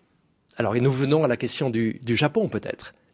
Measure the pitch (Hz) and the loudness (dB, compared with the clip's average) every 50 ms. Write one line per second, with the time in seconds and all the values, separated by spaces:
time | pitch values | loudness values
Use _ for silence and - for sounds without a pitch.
0 | _ _ _ _ _ _ _ _ _ _ - - 117 104 107 120 123 139 131 131 | _ _ _ _ _ _ _ _ _ _ -6 -2 -2 0 2 2 2 2 2 2
1 | 139 135 147 156 156 139 120 - - 117 - - 147 135 113 113 113 110 - - | 2 2 2 4 4 2 0 0 -2 -4 -4 -2 -2 -2 0 0 0 0 -2 -4
2 | - 117 120 107 147 147 143 220 214 156 110 107 101 110 - - - - - _ | -4 -2 0 2 2 2 2 0 0 0 -2 -4 -6 -6 -8 -10 -12 -18 -20 _
3 | _ _ | _ _